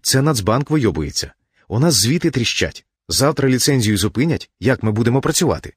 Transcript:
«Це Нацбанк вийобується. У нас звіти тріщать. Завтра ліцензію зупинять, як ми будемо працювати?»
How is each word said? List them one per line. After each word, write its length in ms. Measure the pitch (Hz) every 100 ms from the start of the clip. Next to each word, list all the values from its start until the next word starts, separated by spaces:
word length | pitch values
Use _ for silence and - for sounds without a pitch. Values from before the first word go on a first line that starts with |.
«Це 200 | - 131
Нацбанк 480 | 143 131 92 117 139
вийобується. 640 | 151 113 78 71 - - _ _ _ _
У 100 | 107
нас 160 | 165
звіти 360 | 139 107 165 165
тріщать. 560 | 131 113 - 80 - _ _ -
Завтра 400 | - 135 151 135
ліцензію 500 | 127 - 135 107 104
зупинять, 520 | 101 110 160 143 - _
як 220 | - 127
ми 100 | 113
будемо 280 | 107 117 131
працювати?» 540 | 147 151 156 80 -